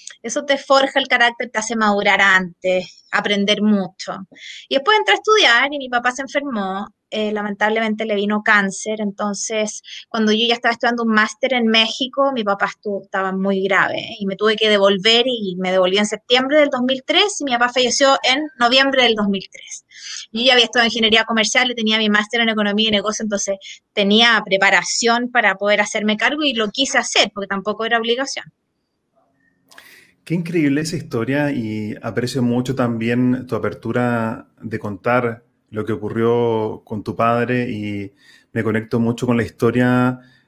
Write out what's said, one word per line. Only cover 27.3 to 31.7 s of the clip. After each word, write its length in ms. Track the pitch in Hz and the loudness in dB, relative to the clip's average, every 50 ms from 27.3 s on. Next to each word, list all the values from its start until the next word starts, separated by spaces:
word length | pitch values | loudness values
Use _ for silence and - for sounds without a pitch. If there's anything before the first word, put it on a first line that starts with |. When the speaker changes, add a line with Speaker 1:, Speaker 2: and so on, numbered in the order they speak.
| - | -2
Speaker 1:
porque 140 | 202 196 190 | -6 -8 -6
tampoco 380 | 196 196 190 214 208 196 220 | -6 -6 -4 -4 -4 -4 -4
era 120 | 226 233 233 | -2 -2 -2
obligación. 480 | 220 233 233 247 269 269 - - - 156 _ _ _ _ _ _ _ _ _ _ _ _ _ _ _ _ _ _ _ _ _ _ _ _ - - - - - - - _ _ _ - | 0 0 -2 -2 -4 -6 -8 -12 -12 -16 _ _ _ _ _ _ _ _ _ _ _ _ _ _ _ _ _ _ _ _ _ _ _ _ -20 -20 -20 -20 -20 -20 -20 _ _ _ -8
Speaker 2:
Qué 120 | - 160 | -4 -4
increíble 460 | 185 165 170 170 175 151 143 135 147 | -4 -2 -2 0 0 2 2 2 0
esa 140 | 160 165 180 | -2 -4 -6
historia 540 | 139 - - - 117 113 117 135 147 147 147 | -8 -6 -4 -4 -4 -2 0 0 0 0 -2
y 460 | 139 123 113 107 | -2 -4 -4 -4